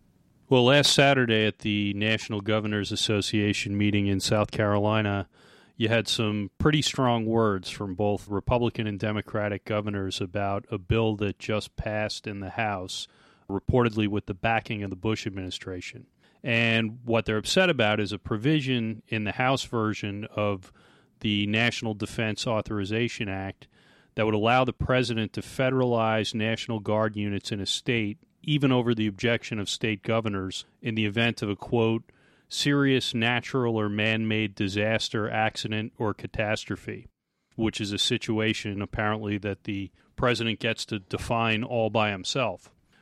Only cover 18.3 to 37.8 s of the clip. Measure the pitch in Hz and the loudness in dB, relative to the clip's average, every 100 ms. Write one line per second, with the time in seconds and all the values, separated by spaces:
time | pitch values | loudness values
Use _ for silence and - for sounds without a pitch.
18.3 | 107 135 156 131 123 110 110 - 110 101 | 0 2 2 2 -2 -2 -6 -6 -4 -2
19.3 | - 127 135 - 117 107 101 104 101 110 | 0 2 0 -2 -2 0 -2 -6 -8 -8
20.3 | - 104 98 92 _ - _ _ _ 113 | -2 -2 -2 -8 _ -20 _ _ _ -2
21.3 | 101 104 110 120 - 113 101 107 - 110 | 0 2 2 2 0 -6 -4 -6 -4 -4
22.3 | 101 131 110 - 107 98 110 120 - 104 | -2 -2 -2 -2 -4 -2 -2 -2 -4 -6
23.3 | 95 95 - - _ _ _ _ - 110 | -6 -8 -12 -20 _ _ _ _ -2 2
24.3 | 107 113 127 123 - - 127 120 113 107 | 4 4 4 4 0 0 2 2 -2 -2
25.3 | - - - 131 131 123 117 110 110 104 | -6 -8 -2 0 2 2 2 2 0 0
26.3 | 110 110 113 - 110 101 107 110 104 104 | -2 -2 -2 -4 -6 0 0 0 -2 -4
27.3 | 98 - 104 95 - - 117 104 - _ | -4 -4 -6 -4 -4 -2 0 -2 -6 _
28.3 | _ - 147 135 127 117 113 110 95 117 | _ -2 2 4 4 2 2 0 0 0
29.3 | 117 - 110 95 - 113 104 - 113 110 | 0 -2 -6 -4 -4 -2 -2 0 0 0
30.3 | 98 95 - - _ 120 110 104 107 117 | -4 -4 -8 -14 _ -4 0 0 2 0
31.3 | - 104 98 - 117 113 113 - _ _ | 0 -4 -4 -2 2 2 0 -6 _ _
32.3 | _ _ - 143 143 139 131 - 120 113 | _ _ -2 2 4 4 2 0 0 0
33.3 | 120 - 135 117 113 107 104 110 110 110 | 0 -2 0 0 0 0 0 2 2 0
34.3 | 110 107 101 98 101 107 110 - 113 107 | 0 -2 -2 -2 0 0 0 -2 -2 -2
35.3 | 110 110 - 113 110 110 - 110 - - | 0 0 -2 -6 -4 -6 -4 -4 -4 -6
36.3 | - 107 107 - 101 - 104 - _ _ | -4 -2 -4 -6 -8 -8 -12 -16 _ _
37.3 | _ _ - 110 - | _ _ -2 -2 -2